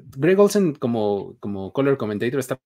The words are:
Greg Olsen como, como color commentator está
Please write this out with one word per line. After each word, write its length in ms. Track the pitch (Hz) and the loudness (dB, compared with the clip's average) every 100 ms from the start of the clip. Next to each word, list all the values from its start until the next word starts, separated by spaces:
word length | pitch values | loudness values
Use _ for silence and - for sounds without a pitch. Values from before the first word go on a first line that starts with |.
| - 135 | -14 -2
Greg 220 | 156 190 | 2 4
Olsen 340 | 202 208 180 139 | 4 4 0 0
como, 600 | 123 117 104 101 95 - | -2 0 0 -2 -6 -12
como 320 | 107 98 95 | -10 -8 -6
color 240 | 139 139 135 | 0 0 0
commentator 420 | 107 104 117 139 | -2 -2 -2 -4
está 200 | 120 131 | -6 -8